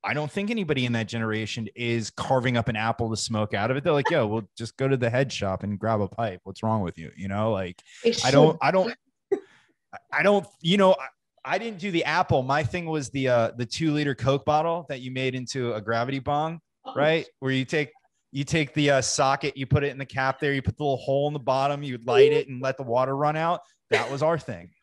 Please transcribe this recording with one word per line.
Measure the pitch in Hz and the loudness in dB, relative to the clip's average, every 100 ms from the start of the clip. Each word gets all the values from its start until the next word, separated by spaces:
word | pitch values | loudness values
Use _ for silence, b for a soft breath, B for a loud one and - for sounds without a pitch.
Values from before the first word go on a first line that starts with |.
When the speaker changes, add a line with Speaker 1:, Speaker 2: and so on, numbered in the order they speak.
Speaker 1:
I | 98 | -4
don't | 131 151 | -4 -4
think | 202 208 | -4 -2
anybody | 226 165 135 | -2 0 0
in | 123 | 2
that | 117 107 | 0 -2
generation | 117 110 107 107 - 110 - | -2 -2 -2 -4 -6 -10 -6
is | 120 117 107 | -2 -2 -2
carving | - - 131 123 120 | -8 0 2 4 0
up | 117 | 0
an | 113 | 0
apple | 113 - 117 | -2 0 -2
to | 110 | -4
smoke | - 110 107 | -2 -2 -2
out | 101 110 | 0 0
of | 131 | 0
it. | |
They're | 156 | 0
like, | 147 135 | 2 2
"Yo, | 170 107 | 2 2
we'll | 110 104 - | -2 -6 -12
just | 117 - | -12 -4
go | 135 | 0
to | 131 | 2
the | 120 | 2
head | 123 135 | 0 -2
shop | - 98 95 | -2 -4 -4
and | 98 101 | -4 -4
grab | 107 113 | 0 0
a | 98 | -2
pipe. | - 113 90 | -4 -6 -6
What's | - - | -14 -6
wrong | 113 110 | -2 -2
with | 87 80 | -4 -8
you?" | 80 - | -16 -12
You | 95 | -6
know, | 101 110 | -2 -2
like, | 101 90 90 B B | -2 -6 -10 B B
Speaker 2:
They | 233 233 | -2 0
Speaker 1:
I | 123 | 4
don't, | 143 156 | 6 6
Speaker 2:
should. | - | 4
Speaker 1:
I | 139 | 2
don't, | 185 180 - _ _ _ - B B B _ _ - _ | 2 0 -4 _ _ _ -6 B B B _ _ -20 _
I | 143 | 0
don't, | 180 202 160 _ | 4 2 0 _
you | 165 196 | 2 6
know, | 190 | 6
I, | 180 131 _ _ _ | 4 0 _ _ _
I | 131 185 | -4 -4
didn't | 226 196 | -4 -8
do | 202 | -2
the | 170 | -2
apple. | 147 160 185 151 | 0 0 2 2
My | 127 143 | 2 0
thing | 147 180 165 | 0 -6 -4
was | 156 131 | -4 -4
the, | 139 131 | -2 2
uh, | 120 113 120 | 4 2 -2
the | 123 | -8
two-liter | - 160 147 143 | -2 0 0 -2
Coke | 131 135 135 | 0 0 2
bottle | - 151 165 170 160 | 2 2 2 -4 -6
that | 135 | -10
you | 127 | -6
made | 131 131 | -2 -2
into | 127 123 135 120 | -4 -6 -4 -2
a | 110 | -2
gravity | 104 113 123 135 | -2 0 0 -2
bong, | 131 147 160 165 _ _ | -2 -2 -2 -6 _ _
Speaker 2:
Oh. | - | -8
Speaker 1:
right? | - 151 160 - _ | 0 2 2 -2 _
Where | 131 | -2
you | 131 | -2
take, | 127 160 147 _ _ _ _ | 0 -2 -2 _ _ _ _
you | - | -6
take | 139 165 147 | -2 0 0
the, | - 143 | 2 4
uh, | 135 | 4
socket, | 123 - 135 139 147 135 | 2 2 2 2 -2 -6
you | 131 | 0
put | 147 | 2
it | 143 | 2
in | 131 | -4
the | 135 | -8
cap | 135 135 - | -2 -2 0
there, | 147 | -2
you | 139 | 0
put | - - | -4 -4
the | |
little | 147 135 | -2 -2
hole | - 139 147 | 0 0 0
in | |
the | 151 | -2
bottom, | 127 131 143 143 | 0 0 0 -2
you | 143 123 | -6 -6
light | 117 123 147 | 2 8 8
it | 147 139 | 6 -2
and | 127 | -6
let | 131 131 | -6 -4
the | |
water | 131 120 131 139 | -2 0 0 0
run | 147 156 | 0 0
out. | 165 170 b b _ | -2 -2 b b _
That | 139 120 | -2 0
was | 139 | 0
our | 156 165 | 0 0
thing. | - 90 90 _ | -4 -14 -16 _